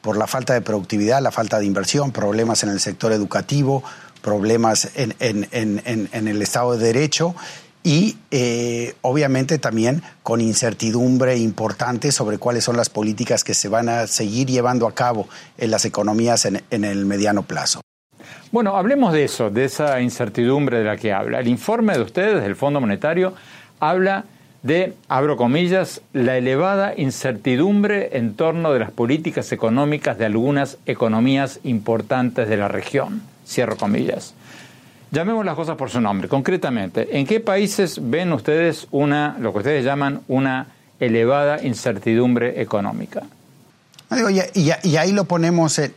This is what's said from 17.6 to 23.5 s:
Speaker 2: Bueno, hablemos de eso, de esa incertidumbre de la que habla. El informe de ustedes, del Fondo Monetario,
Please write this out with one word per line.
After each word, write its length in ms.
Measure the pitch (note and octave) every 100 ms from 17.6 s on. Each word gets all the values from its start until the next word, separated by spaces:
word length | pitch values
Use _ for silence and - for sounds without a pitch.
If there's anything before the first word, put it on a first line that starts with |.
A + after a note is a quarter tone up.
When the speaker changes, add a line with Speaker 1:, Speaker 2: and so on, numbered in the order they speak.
| - - - _ _ _ - - -
Speaker 2:
Bueno, 240 | A3+ G#3+ G3
hablemos 380 | F#3+ C#4+ A#3
de 100 | D#3
eso, 240 | C#3 - A2
de 160 | G#2
esa 360 | C3+ - D3+ C3
incertidumbre 760 | B2 - A#2+ A2 A#2+ C#3 C#3 A#2+
de 60 |
la 140 | G#2+ G#2
que 140 | A2
habla. 280 | G2 A2 A#2+
El 80 | A#2+
informe 460 | A#2+ - A3+ A3
de 80 | D#3+
ustedes, 400 | G#2+ - G3+ G3
del 140 | G2+ F#2+
Fondo 240 | C#3 C#3+
Monetario, 540 | A#2 G2+ D3 E3+ F#3 F#3+ -